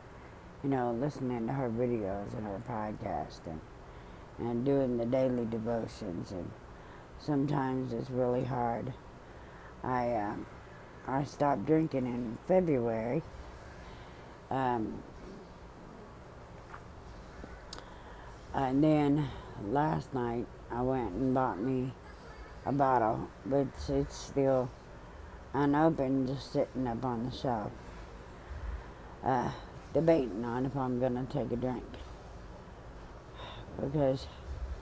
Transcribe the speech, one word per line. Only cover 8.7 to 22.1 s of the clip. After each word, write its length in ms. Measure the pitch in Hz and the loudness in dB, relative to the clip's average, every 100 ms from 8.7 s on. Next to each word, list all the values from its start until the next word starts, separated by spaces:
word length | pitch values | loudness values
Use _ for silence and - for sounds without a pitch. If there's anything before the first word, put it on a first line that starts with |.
| 117 120 - - - - - - - - - | 0 -2 -8 -12 -16 -16 -16 -16 -16 -16 -6
I, 300 | 123 123 120 117 | 0 2 2 2
um, 280 | 104 113 98 - - - - - - | 0 -2 -8 -12 -16 -16 -16 -10 -2
I 160 | 135 | 0
stopped 400 | 139 - 147 131 | 0 2 4 4
drinking 400 | 101 156 160 131 | 4 4 4 2
in 320 | 127 120 117 113 - | 0 -2 -4 -4 4
February. 760 | 185 175 135 117 113 113 147 - - - - - - - - - - - - - | 6 6 4 4 2 2 0 -2 -10 -14 -14 -14 -14 -14 -14 -14 -16 -16 -12 -2
Um, 520 | 131 131 120 107 107 - - - - - - - - - - - - - - - - - - - - - - - - - - - - - - - - - - - | 2 2 2 0 -4 -10 -12 -12 -14 -14 -16 -16 -16 -16 -14 -16 -16 -16 -16 -14 -14 -14 -14 -14 -14 -14 -14 -14 -12 -12 -12 -12 -12 -12 -14 -14 -14 -14 -14 -4
and 320 | 135 135 135 | 0 4 8
then 460 | 156 151 143 147 139 - - - 101 | 8 8 8 6 2 -2 -10 -6 0
last 460 | 135 156 160 - | 4 4 2 0
night 320 | 127 120 117 110 - - | 0 0 0 -4 -8 -6
I 120 | 117 | 0
went 300 | 127 131 110 | 2 2 2
and 220 | 90 131 | 2 4
bought 240 | 131 127 90 | 6 4 2
me 360 | 123 131 127 - - | 0 2 0 -4 -12